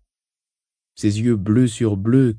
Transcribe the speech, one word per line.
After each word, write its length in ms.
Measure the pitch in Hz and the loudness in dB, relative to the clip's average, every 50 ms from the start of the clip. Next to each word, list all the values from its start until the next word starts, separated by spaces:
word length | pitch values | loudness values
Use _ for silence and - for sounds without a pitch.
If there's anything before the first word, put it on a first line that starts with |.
| _ _ _ _ _ _ _ _ _ _ _ _ _ _ _ _ _ _ _ - | _ _ _ _ _ _ _ _ _ _ _ _ _ _ _ _ _ _ _ -4
Ses 220 | - 104 101 107 | -4 -2 -2 0
yeux 140 | 113 120 117 | 0 0 0
bleus 320 | 104 92 107 107 123 127 | -2 0 0 2 2 2
sur 280 | 120 117 - 120 107 101 | 0 -2 -2 -2 -2 -2
bleu 400 | 98 98 113 123 135 135 120 107 | -2 -2 2 2 2 2 2 -2